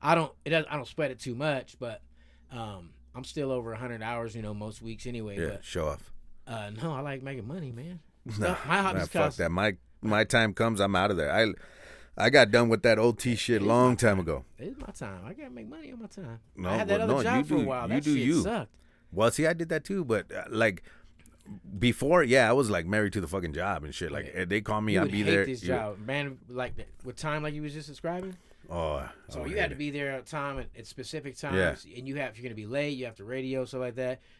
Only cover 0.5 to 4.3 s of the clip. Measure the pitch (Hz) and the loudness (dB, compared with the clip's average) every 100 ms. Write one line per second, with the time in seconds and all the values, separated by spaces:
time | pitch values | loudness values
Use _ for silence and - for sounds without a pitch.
0.5 | 160 151 147 123 - 143 127 131 120 151 | 0 0 -6 -6 -4 -4 -4 -8 -2 -2
1.5 | 135 - - 120 107 - - - - - | -2 -6 -10 -10 -10 -16 -20 -20 -20 -16
2.5 | 120 110 98 85 76 - 123 131 160 139 | -12 -10 -10 -16 -20 -18 -14 -10 -6 -4
3.5 | 127 113 107 123 117 110 117 117 | -2 -4 -8 -8 -8 -6 -6 -6